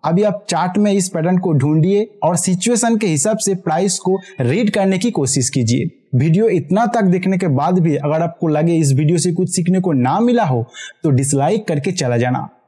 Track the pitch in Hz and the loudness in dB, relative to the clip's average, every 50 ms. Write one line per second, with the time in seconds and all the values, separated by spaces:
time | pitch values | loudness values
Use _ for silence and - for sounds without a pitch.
0 | - 151 165 185 208 214 180 - - - 180 160 170 180 180 202 208 208 196 202 | 0 0 0 2 2 2 0 -2 -4 -4 -2 -2 -2 0 0 0 2 2 2 0
1 | 180 185 - 170 156 175 185 180 185 190 156 143 139 147 151 160 151 185 196 202 | 0 -2 -4 -2 0 0 0 0 0 2 0 2 2 2 2 2 2 2 2 0
2 | 214 214 - - - 156 180 165 - - 180 180 - 226 240 220 233 233 226 214 | 0 -4 -6 -4 -2 -2 -2 0 -2 -2 -2 -2 0 0 0 0 2 0 0 0
3 | 220 196 160 143 131 165 170 208 - 202 196 180 - - 156 165 190 202 - - | 0 0 0 0 0 -2 -2 -2 -2 -2 -2 -2 -2 -2 -2 0 0 -2 -2 -2
4 | - 185 185 190 190 - - - 131 120 139 208 247 208 - 214 190 190 190 180 | -2 -2 -2 -2 -4 -10 -6 -4 -2 0 0 0 0 0 0 0 0 0 0 0
5 | 190 240 - - 143 127 - 143 123 - - 135 123 110 120 135 - - - _ | -2 -2 -2 -2 -2 -2 -2 -2 -2 -2 -2 -2 0 0 0 0 -2 -4 -8 _
6 | _ _ - 127 127 165 160 190 220 226 190 175 139 143 185 202 233 220 233 240 | _ _ 0 0 2 2 2 2 2 2 0 0 -2 0 0 0 0 0 0 0
7 | 202 190 175 185 180 190 190 185 196 175 139 131 143 160 180 185 160 170 147 143 | 2 2 2 2 0 0 -2 0 0 0 0 0 0 0 2 2 2 2 0 0
8 | 139 151 151 160 170 165 170 _ - 165 151 147 156 170 170 165 160 139 135 131 | -2 -2 0 0 -2 -2 -4 _ -4 -2 0 0 0 2 2 2 2 2 0 2
9 | 156 147 175 170 - 180 170 175 185 180 - - 170 175 185 190 180 190 156 131 | 2 2 0 0 0 -2 -2 -2 -2 -2 -2 -2 0 0 0 0 0 0 0 0
10 | 123 127 147 190 226 240 240 240 220 151 131 120 113 - - - - - - _ | 0 0 0 2 2 2 2 2 0 0 0 -2 -4 -6 -10 -20 -20 -20 -20 _
11 | _ 165 139 123 139 139 147 139 135 156 208 - 214 - 170 143 139 196 185 185 | _ 0 2 2 2 0 0 0 0 0 0 -2 -2 -2 -4 -2 -2 -4 -4 -2
12 | 147 123 120 117 120 123 127 127 - - _ _ _ | -2 -2 0 0 0 0 -2 -2 -6 -8 _ _ _